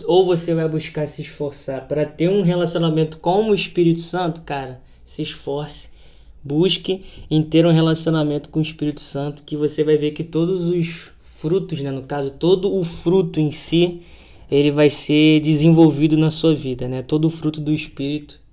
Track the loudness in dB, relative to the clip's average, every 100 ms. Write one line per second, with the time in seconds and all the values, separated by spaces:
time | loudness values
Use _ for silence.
0 | 0 2 4 0 0 -2 -2 -4 -6 -6
1 | -8 -8 -14 -10 -10 -10 -10 -10 -6 -4
2 | -4 -2 0 2 2 0 0 0 0 0
3 | -2 -2 -2 0 2 0 -2 0 2 2
4 | -2 -4 -4 -6 -8 -8 -8 -14 -20 -20
5 | -20 -10 -10 -10 -8 -8 -8 -12 -18 -20
6 | -20 -20 -20 -18 -4 2 2 0 -4 -6
7 | -6 -18 -2 0 2 4 6 6 4 2
8 | 0 0 0 -2 -4 -4 -4 -4 -6 -6
9 | -10 -8 -6 -8 -10 -2 -2 0 2 2
10 | 2 -4 -6 -2 0 0 0 0 -2 -6
11 | -16 -20 -20 -10 -2 -2 -2 -6 -6 -8
12 | -6 -6 -6 -2 2 2 2 -2 -4 -4
13 | 0 2 2 0 -2 -2 -2 2 0 -2
14 | -16 -20 -20 -20 -2 2 2 4 2 2
15 | 0 4 6 4 2 4 6 8 6 6
16 | 2 4 2 2 0 0 -2 -6 -6 -8
17 | -2 0 0 -2 -6 -6 -4 -4 -4 -8
18 | -6 -6 -10 -20 _